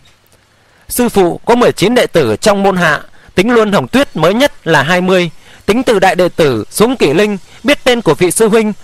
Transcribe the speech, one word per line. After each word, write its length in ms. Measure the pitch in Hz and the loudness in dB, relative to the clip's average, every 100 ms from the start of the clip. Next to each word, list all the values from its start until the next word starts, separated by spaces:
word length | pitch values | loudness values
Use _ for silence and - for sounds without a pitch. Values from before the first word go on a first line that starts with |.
| _ _ _ _ _ _ _ _ - | _ _ _ _ _ _ _ _ -12
Sư 200 | - 240 | -4 -2
phụ 280 | - 180 - - | 2 0 -2 -2
có 100 | 247 | 2
mười 160 | 208 | 2
chín 240 | - 185 247 | 2 0 0
đệ 120 | 165 | 0
tử 280 | 170 123 104 | 0 0 0
trong 280 | 214 202 | 0 0
môn 140 | 196 185 | 0 0
hạ, 240 | 175 147 - - - - | 0 -2 -6 -20 -8 -4
tính 160 | 202 | 0
luôn 200 | 233 214 | 2 2
Hồng 160 | 196 127 | -2 0
Tuyết 280 | 254 285 - | -2 -2 0
mới 180 | 156 | 0
nhất 340 | 214 285 - - | 2 -2 -2 -2
là 160 | 156 | 0
hai 180 | 139 180 | 0 -2
mươi, 300 | 185 185 175 - - - - | 0 0 -2 -8 -20 -10 -4
tính 180 | 214 | -2
từ 160 | 262 208 | 0 2
đại 160 | 190 165 | 2 2
đệ 140 | 180 | -2
tử 360 | - 151 117 104 | 2 0 0 -6
xuống 260 | - 220 269 | -2 -2 0
Kỳ 160 | 175 | 0
Linh 240 | 156 208 202 - - | 0 -2 -4 -10 -8
biết 200 | 240 294 | -4 -2
tên 180 | - 240 | 0 0
của 120 | 175 | 0
vị 180 | 147 175 | 0 0
sư 180 | - 220 | 0 0
huynh, 240 | 226 214 196 | 2 -2 -6